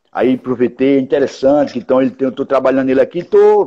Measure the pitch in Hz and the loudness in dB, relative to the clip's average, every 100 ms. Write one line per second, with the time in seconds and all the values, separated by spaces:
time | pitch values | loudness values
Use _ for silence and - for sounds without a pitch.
0 | _ - 123 127 127 120 120 - 135 139 | _ -2 -2 -2 -4 -2 -2 0 0 0
1 | 131 139 131 - 135 147 139 120 - 131 | 0 -2 -2 -2 0 0 -2 -6 -2 0
2 | 135 - 131 117 127 135 131 131 131 131 | -2 -2 -6 -4 -2 0 0 0 0 0
3 | 123 175 - 202 208 208 | 0 -4 0 4 4 4